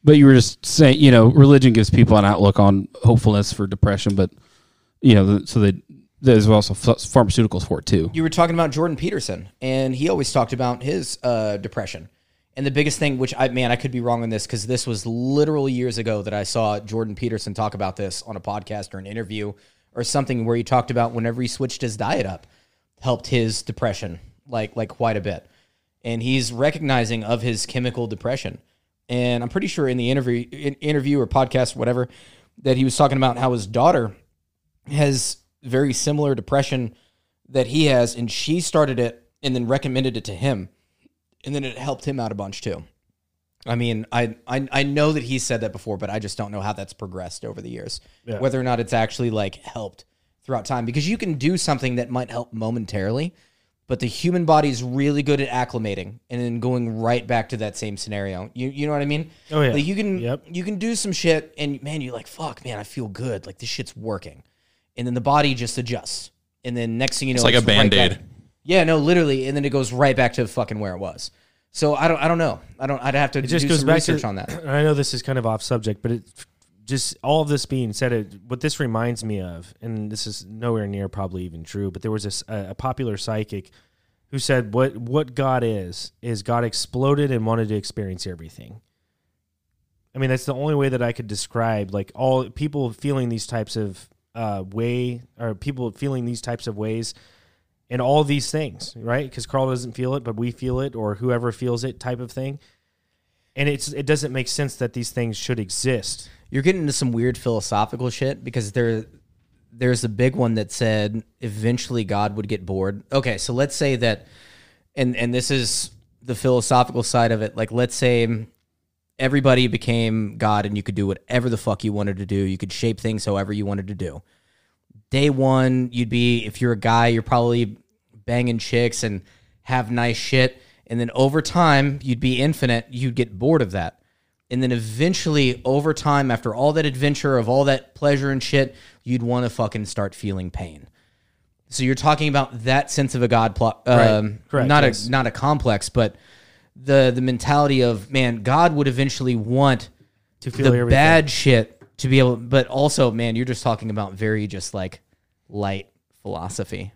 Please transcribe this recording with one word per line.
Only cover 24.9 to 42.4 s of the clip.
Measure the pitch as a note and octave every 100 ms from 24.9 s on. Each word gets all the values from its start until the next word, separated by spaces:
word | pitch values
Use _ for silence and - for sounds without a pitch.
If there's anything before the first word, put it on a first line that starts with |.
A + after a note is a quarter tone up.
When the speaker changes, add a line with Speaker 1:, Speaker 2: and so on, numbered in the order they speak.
| - A2+ G#2+
Speaker 2:
a |
bit. | G2+ F2+ _ _ _ _ _ _
And | A#2 A#2
he's | A#2+ C3 A2+
recognizing | A#2+ D3 D3+ D3+ B2+ A2+ A#2
of | G#2+ A#2
his | A#2+ A2+ -
chemical | B2+ B2 A#2+ A#2
depression. | G#2+ A#2+ C3+ - - _ _ _ _ -
And | B2 B2 A#2+
I'm | A#2+
pretty | F#3+ G3+
sure | - C3+
in | B2+
the | A#2+
interview, | C3+ B2 A#2+ A#2+
in, | C#3+ C#3+
interview | C#3 D3 D3+ C3+ C#3+
or | B2
podcast, | C3+ B2+ C3+ B2
whatever, | - A#2+ B2 B2 - - _ _ -
that | C3+ B2+
he |
was | C3 -
talking | C#3+ C3+
about | C3 B2
how | C3
his | A#2+ G2
daughter | A#2 D3 B2 A2+ - _ _ _ _ _ _ -
has | C#3+ C#3+ C3+ - - _ _
very | B2+ B2+ C#3
similar | A#2+ - D3 C#3+ B2
depression | F2+ C#3 C3+ C3 A#2 _ _ _ _ _ _
that | C3 A#2+
he | D3 D3+
has, | B2+ A#2+
and | A#2+ A#2
she | - - E3+
started | E3 D#3 C#3+ B2
it | A#2 - _ _
and | C#3+ B2+
then | A#2
recommended | C3+ C#3+ B2+ C3 A2+
it | -
to |
him, | F2+ C3+ A2 F#2 _ _ _ _ _ _ _
and | C3+
then | C#3+
it | C#3 A2
helped | C3+ C3
him | D3 C3+
out | A2+
a |
bunch | G2+